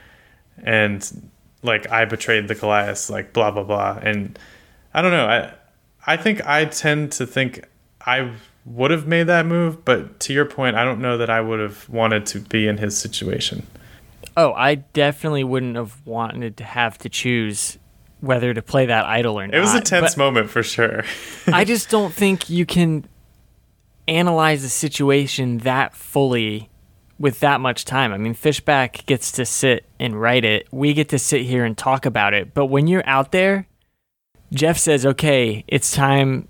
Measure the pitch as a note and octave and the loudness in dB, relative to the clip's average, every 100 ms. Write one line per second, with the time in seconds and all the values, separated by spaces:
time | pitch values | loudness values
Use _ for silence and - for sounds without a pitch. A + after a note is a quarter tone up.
0 | - _ _ _ _ - - A2 G#2 G2+ | -20 _ _ _ _ -10 0 2 2 -2
1 | - - - _ _ _ B2 G#2+ - A2+ | -10 -16 -20 _ _ _ -2 -2 0 0
2 | A2 A2 - A2 G2+ G#2+ G#2+ G#2 G2+ G2+ | 0 -2 0 0 0 -4 0 0 0 -6
3 | - G2+ G2 A#2+ G#2 G2+ G2 G2+ G2 G2+ | -8 -8 -4 0 0 0 -2 -2 -2 -2
4 | G#2+ G#2 G2+ - - - _ _ _ D#3 | -4 -4 -6 -12 -20 -20 _ _ _ 0
5 | F3+ E3+ A2 A2+ - - _ _ _ _ | 2 2 2 0 -2 -12 _ _ _ _
6 | - E3 A3 G#3+ D3 D3+ D#3 - D#3 D3 | -2 0 0 -2 0 0 0 0 0 0
7 | D3 - A#2+ C3+ B2+ B2+ - _ _ _ | -2 -4 -4 -2 -4 -6 -18 _ _ _
8 | - B2+ B2+ A2+ - _ B2 A#2 C3+ E3 | -2 -2 -2 -10 -20 _ -12 -2 0 0
9 | D3 E3+ E3 E3+ E3 E3+ E3 D#3+ - A2+ | 0 0 4 2 2 0 0 0 0 0
10 | C#2+ - - C#3 D3 - C3 A2+ B2 A2+ | -2 -10 -2 0 0 0 0 0 0 -2
11 | B2 A#2+ A2+ A2+ A2 A2 G#2 G2+ - A2+ | -2 -2 0 0 0 -2 -4 -8 -8 0
12 | A2+ G#2+ G#2 G#2 - A2 G#2+ G#2 G#2 - | 2 2 -2 -8 -4 0 0 0 -2 -4
13 | G#2+ - F#2+ F#2 - G#2+ - - - - | -6 -6 -4 -4 -4 -6 -12 -20 -20 -20
14 | - - - - D3+ A2 C3+ D3 - D3+ | -20 -20 -4 2 2 2 0 0 -2 0
15 | C#3+ D3 D#3 D3 C3 C3 B2+ A#2 A2 B2 | 0 0 -4 -2 -2 -2 -2 -4 -8 -12
16 | - A#2 A2+ B2 A#2 G#2 A2+ A#2+ A#2 - | -10 -6 -6 -6 -10 -10 -8 -2 -2 -4
17 | A#2 - B2+ A#2+ G#2+ G2+ - - _ _ | -8 -4 0 0 0 -4 -8 -10 _ _
18 | _ _ C3 B2+ B2 A2+ - C#3 B2+ A2+ | _ _ -2 0 0 -2 0 2 2 0
19 | E2 A2+ A#2+ G#2 G2 D3 G#3 A#3+ A3 F3+ | -2 -2 -2 -4 -4 -2 2 2 2 0
20 | E3 C#3+ C#3 A#2+ G#2+ A#2 A2+ - A2+ G#2+ | 0 2 2 2 0 -2 -2 0 0 -2
21 | - - - - - F3 G#3 A#3 - A3 | -8 -12 -14 -4 2 2 2 0 0 0
22 | G3 - G3+ F#3+ - E3+ E3 F3 E3 D#3 | 0 0 0 0 -2 -2 0 2 2 0
23 | - - _ _ _ _ _ _ _ _ | -6 -18 _ _ _ _ _ _ _ _
24 | - D#3+ F3 E3 D#3 D3 C3+ - D3+ - | -2 2 2 4 2 2 -2 -4 -4 0
25 | C#3 C#3 C#3 - B2+ A#2 B2 C3 C3 - | 2 4 2 -2 -2 -2 0 0 0 -4
26 | - D3 C3+ B2 A2 G#2+ G#2+ _ _ _ | -4 0 2 2 -2 -4 -10 _ _ _
27 | _ - C#3+ - D3 C3+ C3 A#2+ - C3 | _ -4 -2 2 2 2 0 -2 -2 0
28 | B2 G2 A2 A2+ D3+ C#3+ - C#3 B2 - | 0 0 -4 0 0 0 2 2 0 -4
29 | - C3 - - B2 - C3+ A#2 - - | -2 -2 -2 -4 -4 0 2 2 -2 -6
30 | B2 G#2+ A2+ B2 A2+ G#2+ - C3 D3 D3 | -6 0 2 4 4 2 -2 -2 0 2
31 | D3 C3+ - C#3 B2 B2+ A#2 A2 C3+ C3 | 0 -2 0 -2 0 0 0 -2 -2 0
32 | C3 A2+ G2+ G2+ F#2 C#3+ C3+ C#3 D#3 F#3 | 0 2 2 2 0 0 2 2 4 2
33 | - C3+ C3+ F#3 F#3+ G3 F#3 _ _ _ | 2 0 2 2 2 0 -4 _ _ _
34 | _ _ _ _ _ C3+ D#3 E3 - C#3+ | _ _ _ _ _ 0 2 2 2 4
35 | C3+ C3+ D3+ C3+ A#2 G#2+ - A2+ - - | 4 2 2 4 2 -2 -4 -2 0 2
36 | C3+ C#3 C3+ C3 - | 4 4 4 0 -6